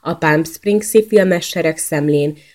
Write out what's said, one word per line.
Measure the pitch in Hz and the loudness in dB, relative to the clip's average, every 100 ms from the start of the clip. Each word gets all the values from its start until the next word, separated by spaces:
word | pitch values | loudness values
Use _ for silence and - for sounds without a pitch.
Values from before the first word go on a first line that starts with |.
a | - | -8
Palm | 165 160 156 | -2 2 2
Springs-i | 160 - 208 208 208 220 214 | 0 -6 -2 -2 2 2 4
Filmes | 208 190 175 - | 2 2 0 -2
Sereg | 180 165 160 | -4 -4 -4
Szemlén, | - 151 147 147 147 151 - | -4 -2 0 0 -2 -6 -16